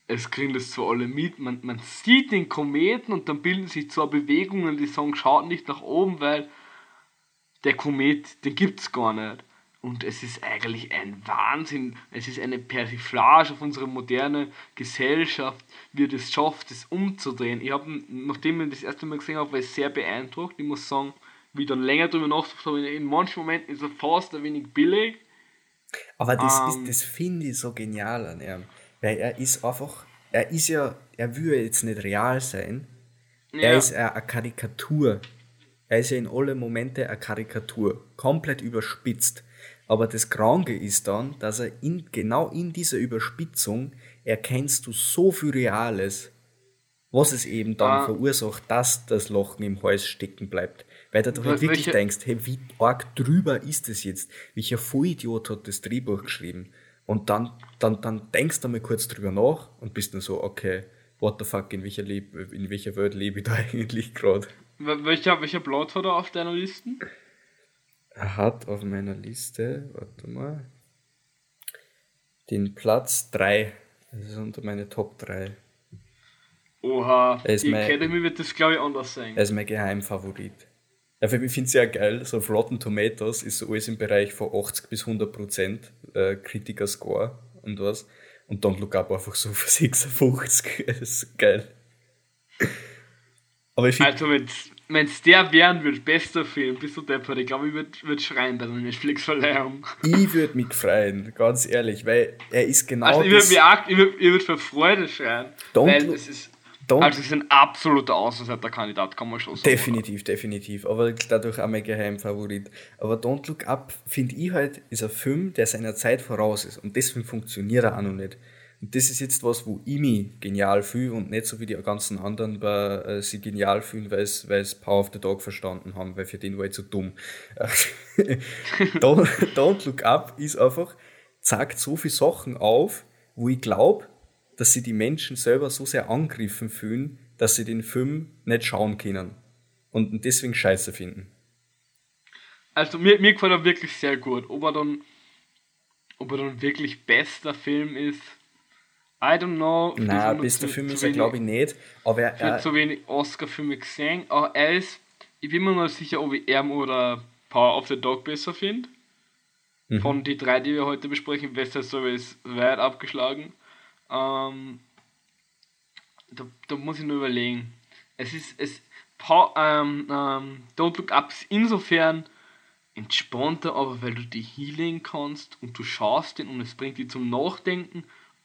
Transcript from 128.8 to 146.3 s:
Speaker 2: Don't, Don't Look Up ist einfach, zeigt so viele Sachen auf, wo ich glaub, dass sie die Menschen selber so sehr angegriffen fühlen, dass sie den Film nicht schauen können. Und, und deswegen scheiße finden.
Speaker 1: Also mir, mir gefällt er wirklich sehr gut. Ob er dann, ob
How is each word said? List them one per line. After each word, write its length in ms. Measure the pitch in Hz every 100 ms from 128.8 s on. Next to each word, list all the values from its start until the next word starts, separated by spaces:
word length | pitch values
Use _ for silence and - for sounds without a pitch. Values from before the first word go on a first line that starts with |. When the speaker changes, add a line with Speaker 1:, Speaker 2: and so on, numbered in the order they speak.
| 190 165
Speaker 2:
Don't, 280 | 127 156 175 - 180
Don't 300 | - 147 196 147
Look 160 | 127
Up 300 | 113 143 - -
ist 180 | 147 -
einfach, 400 | 127 131 175 - - - _ _
zeigt 380 | - 113 139 -
so 180 | - 156
viele 160 | 156
Sachen 440 | - 147 - - 120
auf, 480 | 107 117 190 - - _ _ -
wo 120 | 120
ich 120 | 127
glaub, 480 | 113 98 170 - - _ _ _ _ -
dass 160 | 117
sie 100 | 127
die 100 | 120
Menschen 440 | 110 110 156 - 123
selber 340 | - 127 143
so 160 | - 135
sehr 240 | 135 -
angegriffen 580 | 120 156 - 107 - 113
fühlen, 500 | - 110 117 143 - _ -
dass 180 | - -
sie 80 |
den 180 | 113 113
Film 480 | 110 127 131 156 160 _
nicht 200 | - 117
schauen 340 | - 101 107 101
können. 360 | 101 95 92 - _ _ _ _ _
Und, 220 | 113 107
und 120 | 110
deswegen 300 | 123 120 127
scheiße 380 | 120 95 95 -
finden. 340 | - 90 - 95 _ _ _ _ _ _ _ _ _ _ - - - _
Speaker 1:
Also 240 | - 156 170
mir, 200 | 185 208
mir 120 | 202
gefällt 200 | 202 190
er 120 | 180
wirklich 320 | 160 170 165 -
sehr 200 | 143 135
gut. 320 | 127 123 120
Ob 140 | 147
er 100 | 156
dann, 280 | 151 147 147 - _ _ _ _ _ _ _ _ _ _ -
ob 120 | 127